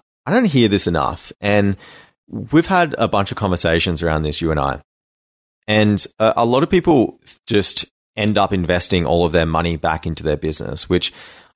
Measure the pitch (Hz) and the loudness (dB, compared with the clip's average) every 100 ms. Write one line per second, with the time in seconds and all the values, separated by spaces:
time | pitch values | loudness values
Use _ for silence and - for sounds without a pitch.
0 | _ _ - 226 220 131 110 98 87 82 | _ _ -2 0 2 2 4 2 2 0
1 | 64 82 - - 101 104 101 98 - - | -2 -6 -14 -8 0 2 2 -2 -10 -20
2 | - _ - 107 104 156 170 185 165 - | -20 _ -16 -12 0 0 2 0 0 -2
3 | 104 101 101 - 101 87 85 82 92 78 | 0 0 -2 -2 -2 0 2 2 0 -2
4 | 82 78 76 73 82 76 69 65 _ _ | -2 -2 -2 -2 -2 0 -2 -4 _ _
5 | _ _ _ _ _ _ - 107 107 101 | _ _ _ _ _ _ -2 2 2 0
6 | - - 110 - 117 127 160 185 - 143 | -2 0 0 2 2 2 2 0 2 2
7 | 104 - - - - 104 95 - - _ | 2 -4 -20 -18 -2 0 0 -2 -6 _
8 | _ 107 107 104 98 95 85 90 - 92 | _ -4 -2 0 0 0 0 0 2 0
9 | 71 85 87 85 80 80 85 82 80 80 | 2 0 2 2 0 0 -2 -2 -2 -4
10 | 87 78 78 73 78 78 - 73 - 90 | -6 -6 -4 -4 -4 -6 -6 -8 -2 -2
11 | - - - - _ | -2 -10 -20 -20 _